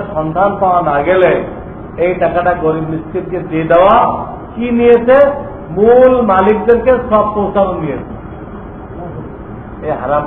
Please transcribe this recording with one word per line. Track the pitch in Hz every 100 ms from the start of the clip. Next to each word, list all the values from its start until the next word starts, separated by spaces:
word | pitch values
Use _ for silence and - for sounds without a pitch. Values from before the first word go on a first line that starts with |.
| -
সন্ধান | 151 156 165 202 196
পাওয়া | 190 175
না | 160 143
গেলে | 156 185 175 135 - - - - - -
এই | 175 180
টাকাটা | 170 170 175 170
গরিব | 156 160 156
মিসকিনকে | 160 - 185 - 180
দিয়ে | - 160 160
দেওয়া | 170 190 220 - - - - -
কি | - 240
নিয়েছে? | 233 240 233 233 269 277 285 - - -
মূল | 175 214 247 254 254
মালিকদেরকে | 220 190 196 208 220 233 254 247
সব | - 214 208
পৌঁছানো | 208 196 202 190
নিয়েছে। | 170 156 123 101 - - - - - - - - - 180 - - - - - - -
এই | 156
হারাম | 131 127 147